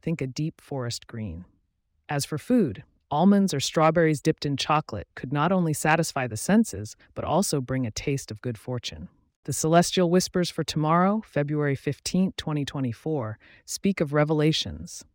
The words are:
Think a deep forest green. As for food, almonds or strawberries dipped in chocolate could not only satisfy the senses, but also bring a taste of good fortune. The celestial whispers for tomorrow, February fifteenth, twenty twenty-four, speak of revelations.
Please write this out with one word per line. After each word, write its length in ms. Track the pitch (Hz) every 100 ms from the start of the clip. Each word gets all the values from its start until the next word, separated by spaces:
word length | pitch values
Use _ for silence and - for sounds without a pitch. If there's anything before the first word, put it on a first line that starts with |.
Think 200 | - 165
a 80 | 135
deep 320 | 127 156 -
forest 480 | - 139 123 - -
green. 360 | 117 107 82 90 _ _ _ _ _ _
As 160 | 147
for 140 | - 151
food, 460 | - 247 170 95 - _ _
almonds 420 | 147 185 202 190
or 60 | 143
strawberries 640 | - - 156 160 160 151
dipped 260 | - 156 147
in 100 | 139
chocolate 520 | - 151 - 104 - -
could 160 | 127
not 180 | 143 156
only 220 | 190 165
satisfy 560 | 147 160 160 160 - 127
the 80 | 107
senses, 580 | - 208 226 95 107 - _
but 100 | -
also 360 | - 156 202 151
bring 240 | 127 131
a 60 | 123
taste 400 | - - 139 -
of 120 | 107
good 160 | 123 113
fortune. 500 | - 123 - 78 - _ _ _
The 80 | -
celestial 560 | - 156 170 175 - 175
whispers 400 | 180 - 185 175
for 140 | -
tomorrow, 580 | 156 - 156 170 185 220 -
February 480 | - 143 151 147
fifteenth, 640 | 139 - 139 - 180 190 -
twenty 280 | - 151
twenty-four, 760 | 139 143 131 113 - 156 107 110 - -
speak 360 | - - 196 196
of 120 | 156
revelations. 920 | 147 151 156 151 156 - - 175 - -